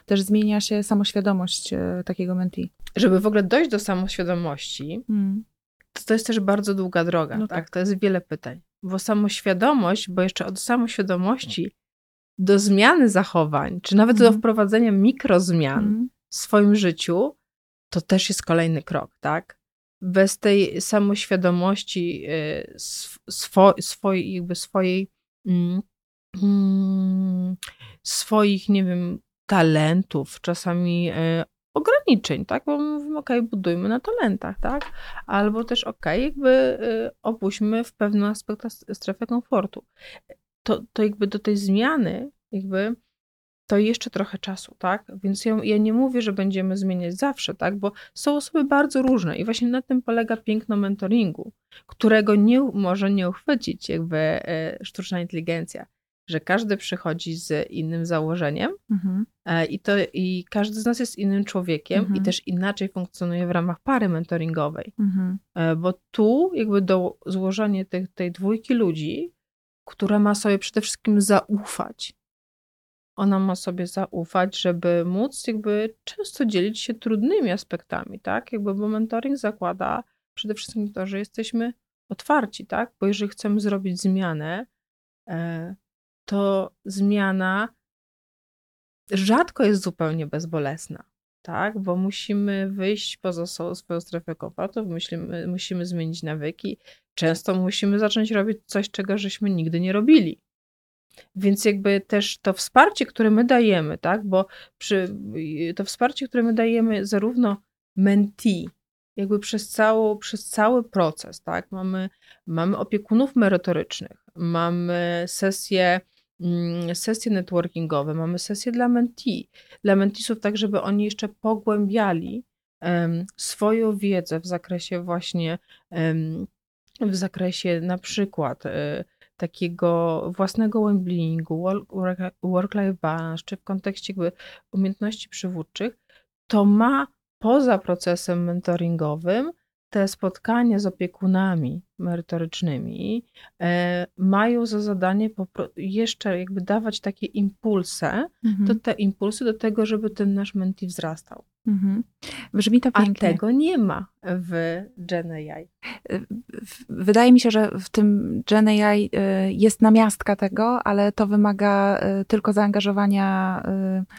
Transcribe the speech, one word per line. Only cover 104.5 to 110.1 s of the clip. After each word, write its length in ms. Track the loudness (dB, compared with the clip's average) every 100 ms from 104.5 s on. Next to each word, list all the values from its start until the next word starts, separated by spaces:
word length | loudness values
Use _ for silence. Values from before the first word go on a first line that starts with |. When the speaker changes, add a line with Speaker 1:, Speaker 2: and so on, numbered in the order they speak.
| -8 -20 -12
Speaker 2:
przy, 300 | -2 -2 -2 -8 -12 -10 -8 -6 -6 -6
to 80 |
wsparcie, 440 | -6 -2 -2 -2 -4
które 140 | 0
my 120 | 2
dajemy 520 | 2 2 2 2 0 0
zarówno 560 | 0 0 2 0 0 _ _ _ 2
mentee, 720 | 4 4 2 0 0 0 -6 -16 _ _ _ -6
jakby 220 | -2 -2
przez 300 | -2 -6 -4
całą, 500 | 2 4 4 2